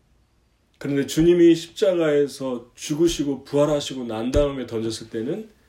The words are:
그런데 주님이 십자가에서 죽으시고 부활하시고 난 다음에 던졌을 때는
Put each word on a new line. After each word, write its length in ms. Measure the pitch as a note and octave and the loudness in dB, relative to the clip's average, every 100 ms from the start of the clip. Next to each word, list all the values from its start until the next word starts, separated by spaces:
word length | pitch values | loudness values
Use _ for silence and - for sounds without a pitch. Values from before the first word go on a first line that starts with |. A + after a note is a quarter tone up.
| _ _ _ _ _ _ _ - | _ _ _ _ _ _ _ -12
그런데 300 | C#3 C#3 C3+ | -4 -2 -2
주님이 480 | D#3 E3+ F3 E3+ | 2 4 6 6
십자가에서 1160 | E3 - - G3 F3 D#3+ D3 C#3+ - C3 B2 - | 6 0 -2 0 2 2 2 0 -4 -8 -8 -12
죽으시고 720 | - - D3+ E3+ E3+ C#3+ C3 | -14 -6 0 0 0 -4 -4
부활하시고 600 | - C#3+ D3 D3 - C3 | -2 0 2 0 -4 -8
난 260 | A#2+ A2 A#2+ | -8 -6 -2
다음에 360 | C#3+ C#3+ C3+ A#2 | 0 0 -2 -8
던졌을 420 | A2+ A2 A2+ A2 | -6 -6 -8 -10
때는 400 | A2+ A#2+ G3+ A3 _ | -8 -8 -8 -12 _